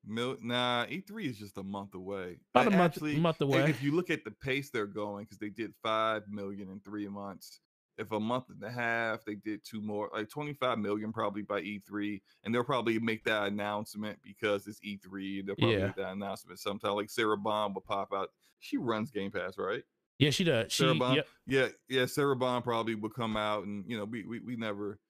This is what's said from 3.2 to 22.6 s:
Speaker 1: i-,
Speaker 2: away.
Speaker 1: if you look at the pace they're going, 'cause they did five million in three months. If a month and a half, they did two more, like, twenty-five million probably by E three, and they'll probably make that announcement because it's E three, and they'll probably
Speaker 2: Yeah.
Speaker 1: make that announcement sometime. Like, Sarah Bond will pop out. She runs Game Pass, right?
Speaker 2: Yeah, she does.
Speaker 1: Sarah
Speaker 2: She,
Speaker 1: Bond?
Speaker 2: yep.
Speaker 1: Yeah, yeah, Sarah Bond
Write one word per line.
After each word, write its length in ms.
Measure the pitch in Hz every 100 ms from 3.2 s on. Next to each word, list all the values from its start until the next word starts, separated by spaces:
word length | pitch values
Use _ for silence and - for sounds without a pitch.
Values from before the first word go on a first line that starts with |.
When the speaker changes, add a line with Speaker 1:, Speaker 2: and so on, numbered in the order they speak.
| 170 156
Speaker 1:
i-, 20 |
Speaker 2:
away. 260 | 139 135 143
Speaker 1:
if 120 | 131
you 100 | 139
look 180 | 160 180
at 140 | 151
the 60 | -
pace 400 | 104 135 135 135
they're 160 | 117 104
going, 400 | 107 104 101 107
'cause 120 | 98
they 120 | 107
did 220 | 104 107 107
five 460 | 113 110 110 107 98
million 420 | 101 98 101 95
in 80 | 98
three 300 | 98 104 101
months. 520 | 101 101 92 - - _ _ _ -
If 140 | 104
a 80 | 107
month 280 | 110 123 -
and 140 | -
a 80 | 101
half, 540 | 120 117 117 113 110
they 100 | -
did 300 | 104 107 104
two 180 | - 110
more, 280 | 107 104 101
like, 140 | 107 107
twenty-five 500 | 147 147 143 127 113
million 340 | 101 107 107
probably 300 | 113 107 101
by 180 | 98 101
E 200 | 87 104 -
three, 360 | 101 104 101 _ _
and 100 | 101
they'll 80 | 120
probably 360 | 123 131 113 113
make 260 | 113 110
that 240 | - 107 101
announcement 680 | 101 104 104 107 104 107 101
because 440 | 101 101 107 101 104
it's 140 | 110
E 140 | 104 98
three, 440 | 92 98 98 98
and 80 | 98
they'll 80 | 98
probably 220 | 117 104
Speaker 2:
Yeah. 80 | 98
Speaker 1:
make 100 | 95
that 160 | 92
announcement 460 | 95 98 98 - 90
sometime. 340 | 104 98 104
Like, 160 | 101 104
Sarah 260 | - 110 107
Bond 380 | 107 107 104
will 80 | 95
pop 300 | - 101 95
out. 160 | 98 95 _ _ _
She 120 | - 277
runs 340 | 131 110 113
Game 200 | 104 98
Pass, 260 | 95 90 98
right? 240 | 95 120 - _ _ _
Speaker 2:
Yeah, 120 | 147
she 140 | -
does. 280 | 175 123 104
Speaker 1:
Sarah 220 | - -
Speaker 2:
She, 40 | -
Speaker 1:
Bond? 160 | 123 139
Speaker 2:
yep. 120 | - _ -
Speaker 1:
Yeah, 220 | 135 120 - _
yeah, 180 | 131 123
Sarah 300 | - 143 131
Bond 280 | 127 123